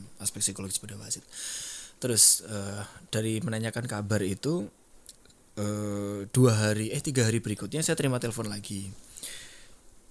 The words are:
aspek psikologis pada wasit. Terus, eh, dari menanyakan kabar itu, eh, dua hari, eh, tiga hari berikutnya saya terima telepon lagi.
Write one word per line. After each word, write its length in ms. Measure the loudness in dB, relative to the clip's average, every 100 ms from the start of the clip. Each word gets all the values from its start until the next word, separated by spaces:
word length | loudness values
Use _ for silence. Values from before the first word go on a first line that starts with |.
| -14 -6
aspek 240 | -6 -2
psikologis 360 | -2 -2 -4 -6
pada 180 | -6
wasit. 300 | -12 -8 -10 -10 -12 -8 -8 -10 -12 -14 -4
Terus, 440 | 2 8 8 8
eh, 380 | 2 -6 -6 -8 -10 -14 -4
dari 300 | 0 0 0
menanyakan 460 | -2 -2 -2 -4
kabar 340 | -4 -4 0 2
itu, 460 | 2 0 0 -2 -4 -12 -20 -20 -20 -20 -20 -20 -14
eh, 720 | -6 -4 -2 -2 -2 -4 -6 2
dua 240 | 8 8 8
hari, 300 | 4 2 0
eh, 100 | -2
tiga 240 | 0 2
hari 140 | 4 2
berikutnya 420 | 0 -4 -2 -2
saya 140 | 0
terima 240 | 2 2 2
telepon 300 | 0 -2 -4
lagi. 420 | -6 -6 -6 -8 -12 -16 -12 -10 -10 -14 -18 -20 -20 -20 -20 -20